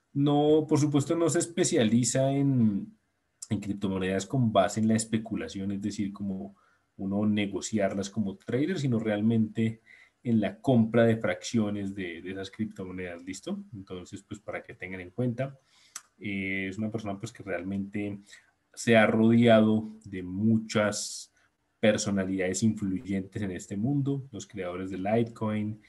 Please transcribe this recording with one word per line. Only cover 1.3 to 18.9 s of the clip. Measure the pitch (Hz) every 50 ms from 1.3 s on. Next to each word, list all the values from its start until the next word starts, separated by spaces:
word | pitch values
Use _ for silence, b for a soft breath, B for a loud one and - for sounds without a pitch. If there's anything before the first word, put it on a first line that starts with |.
| 139 170
especializa | 165 170 - - 175 151 170 151 117 107 113 120 127 - - 131 131 135
en, | 139 139 139 139 135 127 113 107 101 98 - - - _ _ _ _ _ _ _ _ _ - -
en | 110 98
criptomonedas | 101 101 101 101 - 98 98 95 92 92 95 98 95
con | - - 135 123 113 104
base | 101 92 90 - 110
en | 107 110
la | 110
especulación, | 110 110 - - 110 - - 104 92 82 80 - 101 95 98 101
es | 98
decir, | 104 104 98 - 104 95 98
como | - 104 98 95 95 92 - - b b b b b b b b -
uno | 98 98 98 101 104
negociarlas | 107 104 107 101 98 95 87 - - - 110 98 95 98 98 95 -
como | - 113 104 95 95
trader, | - _ - - 127 147 165 190 170
sino | 139 135 120 110
realmente | 110 110 104 101 104 113 117 113 110 104 - - 113 110 113 - B B B B B B B B
en | - 123 117 110
la | 101 95 98 -
compra | - - 131 117 110 110 113 117 117
de | 117 110 113
fracciones | - 98 92 - - - - 117 107 101 104 104 101 98 98
de, | 101 95 87 80 82
de | 87 92
esas | 95 95 95 95
criptomonedas, | - - 110 104 101 - 95 92 90 92 92 90 87 85 87
¿listo? | 90 95 - - - 196 202 202 - -
Entonces, | 98 95 - 95 90 90 - - 101
pues, | - - 110 -
para | _ - 98 -
que | - - -
tengan | - 95 92 92 95
en | 90 90
cuenta, | - - 123 123 113 117 131 139 - - B B B B B B B B B B _ -
eh, | - 104 98 98 98 95 95 95 95 95
es | 92 104
una | 110 107
persona, | 107 113 107 104 98 98
pues, | - -
que | - -
realmente | 95 98 92 87 87 95 98 101 98 98 - 104 104 101 101 101 B B B B B B B B _ _ _
se | - - 120